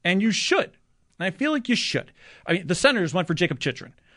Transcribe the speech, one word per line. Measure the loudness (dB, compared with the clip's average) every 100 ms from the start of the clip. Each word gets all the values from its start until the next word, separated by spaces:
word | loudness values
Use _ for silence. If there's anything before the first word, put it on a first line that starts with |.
And | 2 2
you | 2
should. | 0 2 0 0 _ _ _ _ -6
And | -6
I |
feel | -2 -2
like | -2 0
you | 0
should. | 0 -4 -6 _ -20 -14 -2
I |
mean, | -2 0
the | 2
Senators | 4 2 0
went | -2 -2
for | 0
Jacob | 0 -2
Chychrun. | -6 -6 -14 _ _